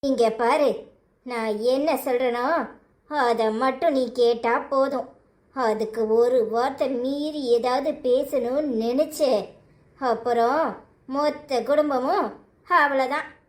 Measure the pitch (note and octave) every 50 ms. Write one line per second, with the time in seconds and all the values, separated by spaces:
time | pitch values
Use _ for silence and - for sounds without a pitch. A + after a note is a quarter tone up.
0 | - C#4 C4 A#3 A#3 A3 A3 - A#3+ A#3 C#4 D4+ D4 B3+ G3+ - - - _ _
1 | _ _ _ _ _ B3 B3 A#3 A3+ A3 G#3+ G#3 A3 B3 B3+ C4+ D4 D#4+ D4 C4
2 | - C#4+ B3+ B3 C4 B3+ A#3 A#3+ B3 C#4 E4 D#4+ A#3+ - - - _ _ _ _
3 | _ _ D4+ D4 C4 A#3+ A#3 A3 A3 G#3+ G#3+ A3+ B3+ C4+ C4 C4+ F4 E4+ D4 C4+
4 | B3+ A#3 A#3 - A#3+ A#3 A#3+ A#3 A#3 A#3 A#3 C#4+ C#4+ - C#4 C4+ C4+ C4+ C#4 B3+
5 | - - - _ _ _ _ _ _ _ _ C4+ B3+ A#3 G#3+ G#3+ G#3+ - - A#3
6 | A3 G#3+ A3 A#3 A#3+ B3 B3+ B3+ G#3+ G3+ G#3+ A#3 B3 C#4 C4+ - D4+ B3+ C4+ A#3+
7 | B3 C4+ C#4 C#4+ D4 D4+ D4+ D4+ C#4 B3 A#3+ A#3 A3+ B3 B3 C4+ C#4 D#4 D4 -
8 | - B3+ B3 C4 C#4+ C4+ - C4+ A#3 A#3 B3+ C#4+ D#4 D4 B3 A3 A3+ A#3 B3 C4
9 | D#4 D#4 - - D4+ C4 B3 G3+ - - - - _ _ _ _ _ _ _ _
10 | C#4 B3+ A3+ A#3 A#3 B3 A#3+ A#3 A#3 A#3+ C4+ D#4 D#4+ B3 F#3 - - _ _ _
11 | _ - C4 C#4 D4 D4+ D4 D4 - - C4+ A#3+ A3+ A3+ C#4+ D4 D4+ D4+ C#4 B3+
12 | B3 C4+ F4+ G#4 D4+ G#3 G3 - - _ _ _ _ - F4+ E4+ D4 C#4+ C#4 C4+
13 | C4+ B3 C#4 D4+ D#4 - - _ _